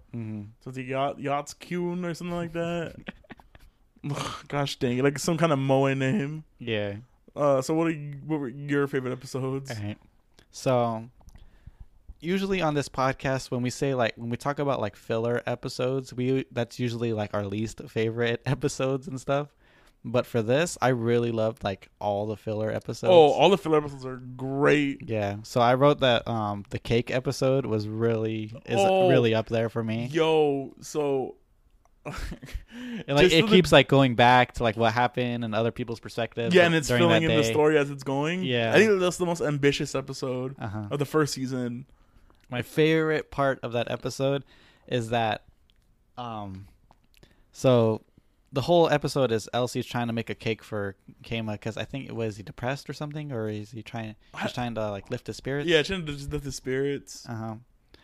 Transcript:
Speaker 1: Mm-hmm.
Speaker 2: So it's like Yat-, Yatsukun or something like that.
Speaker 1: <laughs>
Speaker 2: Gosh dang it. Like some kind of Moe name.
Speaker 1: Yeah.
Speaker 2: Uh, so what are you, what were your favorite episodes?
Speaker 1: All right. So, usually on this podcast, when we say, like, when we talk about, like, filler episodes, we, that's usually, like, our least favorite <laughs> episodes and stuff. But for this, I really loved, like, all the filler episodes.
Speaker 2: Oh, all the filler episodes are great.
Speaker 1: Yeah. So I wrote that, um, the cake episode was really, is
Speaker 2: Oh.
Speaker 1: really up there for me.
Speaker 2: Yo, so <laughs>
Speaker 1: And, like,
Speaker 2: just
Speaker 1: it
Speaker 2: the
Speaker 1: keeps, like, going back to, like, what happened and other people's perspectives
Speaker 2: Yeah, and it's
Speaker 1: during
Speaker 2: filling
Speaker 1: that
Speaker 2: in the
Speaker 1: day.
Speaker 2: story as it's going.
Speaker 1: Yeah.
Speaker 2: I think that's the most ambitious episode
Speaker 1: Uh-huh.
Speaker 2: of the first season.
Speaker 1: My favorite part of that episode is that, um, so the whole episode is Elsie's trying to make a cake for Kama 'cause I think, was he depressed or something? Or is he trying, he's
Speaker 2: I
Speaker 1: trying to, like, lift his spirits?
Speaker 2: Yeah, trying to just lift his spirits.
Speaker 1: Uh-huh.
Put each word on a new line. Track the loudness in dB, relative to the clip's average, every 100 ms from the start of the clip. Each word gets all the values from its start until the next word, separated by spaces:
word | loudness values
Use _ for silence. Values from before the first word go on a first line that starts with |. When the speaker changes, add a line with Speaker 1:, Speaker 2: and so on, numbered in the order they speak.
| _
Speaker 1:
Mm-hmm. | -10 -8 -10 -12 -16
Speaker 2:
So | -14
it's | -12
like | -6
Yat-, | -4 -4 -4
Yatsukun | -4 -4 -6 -14 -8 -6 -4 -4
or | -6
something | -6 -8 -6
like | -6
that. | -6 -4 -4 -6 -12 -16 -18 -20 -20 _ -20 -20 _ _ _
Speaker 1:
<laughs> | -8 -6 -8 -10 -6
Speaker 2:
Gosh | -4 -4 -2
dang | -2 2
it. |
Like | 2 0
some | -2 2
kind | 2
of | 2
Moe | 4 4 4
name. | 2 0 0 -2 -8 -14 -12
Speaker 1:
Yeah. | -4 -2 -2 -6 -14 _ _ -2
Speaker 2:
Uh, | 2 2
so | 2
what | 0 0
are |
you, | -2 -8 -12 -6
what | -4
were | -4
your | -8 -2 0 2
favorite | -2 -4
episodes? | -6 -8 -6 -4 -6 -8
Speaker 1:
All | -8
right. | -8 -10 _ _ _ _ _
So, | -4 0 2 2 -2 -10 -20 -20 -20 -20 -20 -20 -20 -20 -20 -20 -10
usually | -4 -2 0 0
on | 0
this | 0 -2
podcast, | -2 -2 0 -2 -2 -2
when | -4
we | -4
say, | -2 -2
like, | 0 0 -2
when | -6
we | -4
talk | -4 -2
about, | -2 -2
like, | -4 -6
filler | -4 -2 -2 -2 -4
episodes, | -6 -6 -4 -2 -2 -6
we, | -4 0 0 -2
that's | -6 -6 -4
usually, | -4 -2 -2
like, | -2 -2
our | -4
least | -4 -4 -6 -8 -8
favorite | -2 -2 0 -2 -2
<laughs> | -4
episodes | -2 -2 -2 -2 -4 -6
and | -8
stuff. | -2 -2 -4 _ _ _ _ _
But | -4 -2 0
for | 0
this, | 2 2 0 0
I | 0
really | 2 2 2 2
loved, | 0 -2 -2
like, | -4 -6 -10 -6
all | -4 -2 -4
the | -6
filler | -6 -4 -4
episodes. | -4 -8 -2 8
Speaker 2:
Oh, | 10 10
all | 8 6
the | 6
filler | 4 0
episodes | 0 -8 -12
are | -12
great. | -14 -10 -6 2 4 4 2 -4 -6
Speaker 1:
Yeah. | -4 -2 -6
So | -4 2
I | 4
wrote | 6 4 4
that, | 2 2 0
um, | -4 -4 -6 -8
the | -8
cake | -2 0 0
episode | -4 -4 0 2 2 0
was | -2 -4
really, | -2 0 0 -2 -4 -8 -12
is | -2 2
Speaker 2:
Oh. | 4 4 6
Speaker 1:
really | 6 4
up | 2 0
there | -2 -2
for | -2
me. | -4 -4 -2
Speaker 2:
Yo, | 0 2 4 2 0 -6 -12
so | -8 -4 -2 -2 -4 -10 _ _ _ _ _ _
<laughs> |
Speaker 1:
And, | -12 -10 -10 -10 -10 -12 -12 -14 -12 -10 0 4
like, |
Speaker 2:
just | 6
Speaker 1:
it | 6
Speaker 2:
the | 8
Speaker 1:
keeps, | 6 8
like, | 6 8
going | 6 6
back | 6 8 8 4
to, | 0
like, | -2 2
what | 2
happened | 2 0 0 -4 -4
and | -4
other | -2 -2
people's | -2 -8 -10
perspectives | -10 -6 -6 -4 2
Speaker 2:
Yeah, | 6 6
and |
it's | 4 2
Speaker 1:
during | 2
Speaker 2:
filling | 4 4
Speaker 1:
that | 4
Speaker 2:
in | 2
the |
Speaker 1:
day. | 2
Speaker 2:
story | 2 4 4
as | 0
it's | -4
going. | -4 -2 -2 -2
Speaker 1:
Yeah. | -2 0 4
Speaker 2:
I | 6
think | 6 4
that's | 0 0
the | -2
most | -2
ambitious | -2 2 2 2 -2
episode | -4 -6 -6 -6 -4 -6 -8
Speaker 1:
Uh-huh. | -8 -8 -6
Speaker 2:
of | -4
the | 0
first | 2 2
season. | -2 -6 -4 -4 -8 -14 _ _ _ _ _ -10
Speaker 1:
My | -8
favorite | -2 2 4 4 2 -2 -4
part | 0 0 0
of | -4
that | -4 -4
episode | -4 -6 -2 -2 -2 -6 _ _ _ -4
is | -4 -2
that, | 0 0 -2 -8 _ _ _ _ _ _ -14
um, | -12 -10 -10 -12 -16 _ _ _ _ _ _ _ _
so | 0 4 6 4 2 -6 _ _ _ _
the | -4
whole | 4 6 6
episode | 4 0 0 2
is | 0 -2
Elsie's | -2 -2 -4 -4
trying | -4 -4
to |
make | -4 -6
a |
cake | -6 -4 -6
for | -6 -6 -6 -10 -18 -20 -8
Kama | -6 -6 -6
'cause | -8 -8
I |
think, | -8 -10 -10
was | -6 -6 -6
he |
depressed | -14 -8 -6 -6 -10
or |
something? | -12 -10 -10 -8
Or | -6 -6
is | -6 -10
he | -14
trying, | -12 -12 -12 -14 _ -8
he's | -8
Speaker 2:
I |
Speaker 1:
trying | -6 -6 -4
to, | -6
like, | -6 -8
lift | -10 -10
his | -10
spirits? | -6 -4 2
Speaker 2:
Yeah, | 2
trying | 2 -4 -6
to |
just | -10 -8
lift | -8
his | -6 -8
spirits. | -4 -2 -2 -4 -10 -16 -12
Speaker 1:
Uh-huh. | -8 -8 -10 -16 _ _ -20